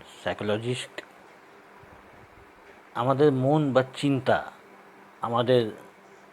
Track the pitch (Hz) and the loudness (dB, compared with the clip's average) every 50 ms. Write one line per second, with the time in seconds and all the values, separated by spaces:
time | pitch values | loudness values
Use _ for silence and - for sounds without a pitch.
0 | 78 - - - - 90 90 - 101 104 104 107 113 120 127 123 - - - - | -20 -20 -16 -10 -6 -6 -6 -4 -4 -4 -4 -2 -2 -6 -6 -6 -8 -12 -14 -18
1 | - - - - - - - - - - - - - - - - - - - - | -18 -18 -20 -20 -20 -20 -20 -20 -20 -20 -20 -20 -20 -20 -20 -20 -20 -20 -20 -20
2 | - - - - - - - - - - - - - - - - - - - 113 | -20 -20 -20 -20 -20 -20 -20 -20 -20 -20 -20 -20 -20 -20 -20 -20 -20 -10 -6 -2
3 | 120 131 135 131 147 151 135 131 127 135 147 156 151 139 120 131 127 131 - - | 0 0 2 4 4 4 4 4 2 2 2 2 2 2 2 2 2 0 -4 -4
4 | - 143 139 131 131 - 110 90 - - - - - - - - - - - - | 0 0 0 0 2 0 0 0 0 -6 -14 -20 -20 -20 -20 -20 -20 -20 -20 -20
5 | - - - - - 113 117 120 123 113 127 123 117 107 - - - - - - | -20 -20 -18 -10 -8 -4 -2 0 2 2 2 2 2 0 -6 -12 -18 -20 -20 -20
6 | - - - - - - | -20 -20 -20 -20 -20 -20